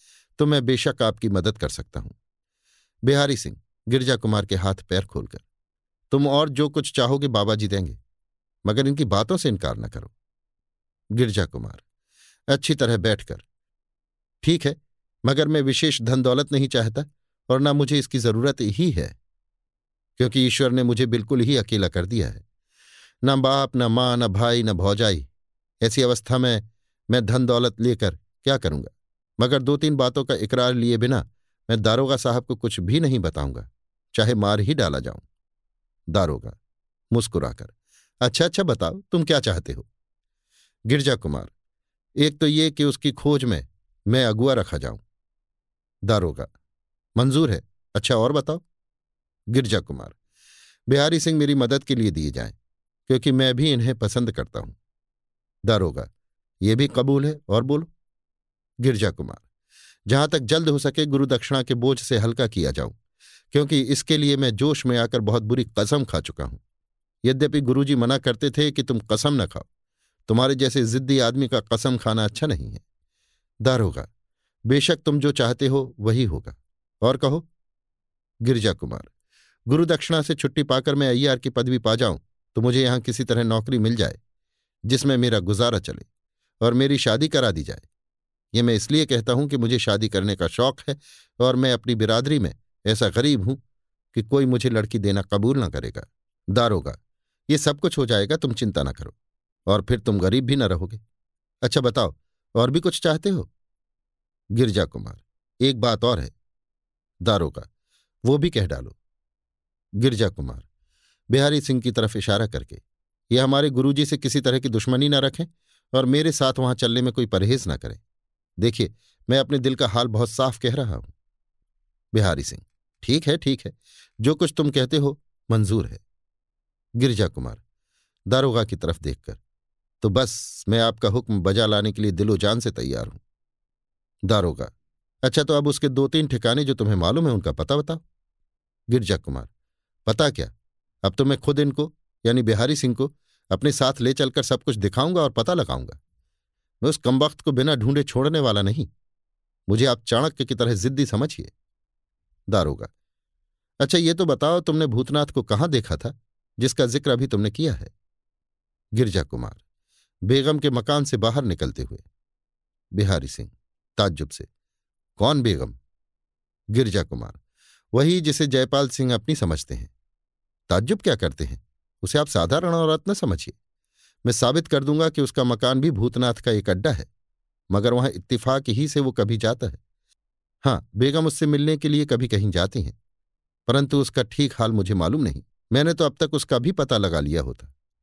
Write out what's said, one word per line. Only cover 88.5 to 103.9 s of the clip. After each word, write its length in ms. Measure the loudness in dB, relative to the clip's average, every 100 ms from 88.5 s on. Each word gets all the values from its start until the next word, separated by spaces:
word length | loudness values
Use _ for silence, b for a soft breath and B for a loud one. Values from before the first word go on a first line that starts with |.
| 0
ये 60 |
मैं 120 | 2
इसलिए 320 | 0 0 0 2
कहता 280 | 0 0
हूं 140 | -2 0
कि 100 | -2
मुझे 220 | 0 0
शादी 300 | 0 0 0
करने 260 | 0 -2 -2
का 120 | -2
शौक 320 | 0 -2 -2 -10
है 100 | -10 b b b 0
और 160 | 0 2
मैं 180 | 2
अपनी 220 | 0 -2 -2
बिरादरी 440 | 2 0 0 0
में 160 | -2 -6 _ _ -2
ऐसा 240 | 0 0
गरीब 340 | 0 0 0
हूं 120 | -2 -6 _ _ _ _ _ -6
कि 80 |
कोई 220 | 0 2 2
मुझे 240 | 2 0
लड़की 300 | 0 -2 -2
देना 220 | 0 0
कबूल 360 | 0 0 0 0
ना 120 | -2
करेगा।" 360 | -4 -8 -12 -16 _ _ _ -2
दारोगा, 500 | 2 2 0 -4 -12 _ _ _ _ -2
"ये 80 | 0
सब 220 | 2 0
कुछ 180 | -2 0
हो 80 | 0
जाएगा, 320 | 2 0 -2
तुम 160 | -2
चिंता 300 | -2 -2 -2
ना 80 | -4
करो, 260 | -6 -14 -18 _ _ _ _ 0
और 140 | 0
फिर 180 | 2 -2
तुम 200 | 0 0
गरीब 260 | 2 2 0
भी 100 | 0
ना 100 | 0
रहोगे। 360 | -2 -6 -12 _ _ _ _ _ -6
अच्छा, 180 | 0 2
बताओ, 340 | 0 0 -2 -4 _ _ _ 0
और 140 | 2
भी 100 | 2
कुछ 220 | -2 -2
चाहते 280 | -2 0 -2
हो?" 220 | -4 -6 _ _ _ _